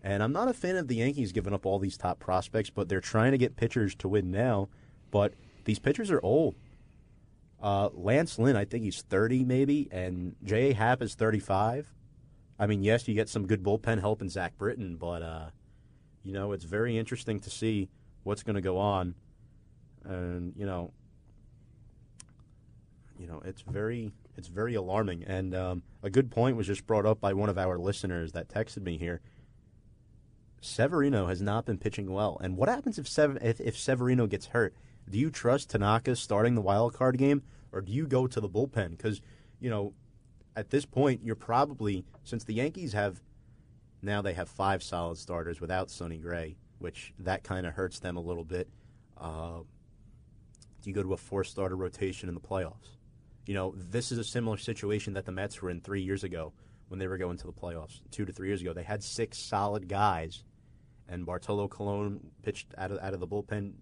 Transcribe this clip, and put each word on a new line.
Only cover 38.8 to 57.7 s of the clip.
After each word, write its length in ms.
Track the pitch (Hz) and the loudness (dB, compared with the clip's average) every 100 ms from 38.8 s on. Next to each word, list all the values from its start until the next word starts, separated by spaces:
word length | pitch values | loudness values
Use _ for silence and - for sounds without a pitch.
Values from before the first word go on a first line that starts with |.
| 90 82 | -2 -2
'Cause, 240 | 107 101 - - - - | -4 -4 -8 -20 -20 -6
you 100 | 123 | -2
know, 240 | 107 101 - - - - - - - | -2 -2 -6 -20 -20 -20 -20 -12 -8
at 140 | - | 0
this 160 | 143 139 | 0 2
point, 360 | - 139 123 | 2 4 4
you're 120 | 113 110 | -2 -4
probably, 680 | - 120 143 139 107 95 - - | 2 2 2 0 -2 -2 -6 -18
since 200 | - 117 - | -8 -8 -2
the 80 | |
Yankees 400 | 110 139 180 160 | 0 0 -2 -4
have, 280 | 104 104 90 - - - - - - - - | 0 0 -2 -18 -20 -20 -20 -20 -20 -20 -10
now 200 | 98 104 | -2 -2
they 120 | 98 | 0
have 140 | 87 85 | -4 -6
five 340 | - 98 95 | 0 0 0
solid 340 | - 90 85 82 | -2 -4 -4 -6
starters 420 | - 87 82 82 | -6 -6 -4 -6
without 300 | 82 92 92 | -4 -2 -4
Sonny 280 | - 85 82 | -6 -8 -8
Gray, 360 | 82 87 80 - - - | -6 -6 -6 -12 -20 -12
which 340 | 87 - - - | -12 -12 -18 -10
that 240 | 92 95 | -4 -4
kinda 280 | - 92 90 | -4 -6 -4
hurts 280 | 78 95 - | -4 -6 -4
them 160 | 92 87 | -8 -8
a 60 | |
little 240 | 85 87 82 | -6 -8 -6
bit. 240 | 90 90 - - - - - | -6 -6 -12 -20 -20 -20 -12
Uh, 420 | 82 80 82 82 82 - - - - - - - - - - - | -10 -8 -8 -10 -14 -20 -20 -20 -20 -20 -20 -20 -20 -20 -20 -14
do 80 | 101 | -6
you 40 | |
go 100 | 98 | -4
to 100 | 92 | -2
a 40 | 92 | -4
four-starter 580 | - 98 92 - 95 92 | -4 -4 -4 -2 -4 -2
rotation 540 | 92 - 98 92 92 | -6 -4 -4 -4 -8
in 60 | 87 | -10
the 60 | |
playoffs? 560 | - 98 85 - - - - - - - - | -4 -4 -4 -10 -20 -20 -20 -20 -20 -16 -4
You 100 | 98 | -2
know, 180 | 92 95 | -2 -4
this 360 | 87 113 123 | -6 -4 -2
is 60 | 117 | -4
a 40 | |
similar 340 | 110 123 113 104 | -2 -2 -2 -4
situation 560 | - 110 101 104 107 95 | -4 -4 -2 -2 -2 -6
that 100 | 95 | -6
the 60 | |
Mets 300 | 95 101 - | -6 -6 -6
were 80 | 92 | -6
in 120 | 87 | -6
three 200 | 90 98 | -4 -4
years 220 | 95 98 | -2 -4
ago 300 | 95 85 78 - - - - | -4 -6 -8 -12 -20 -20 -14
when 120 | 95 | -6
they 80 | 92 | -4
were 100 | 92 | -2
going 200 | 90 87 | -4 -4
to 100 | 87 | -10
the 40 | |
playoffs, 460 | - 87 | -10 -8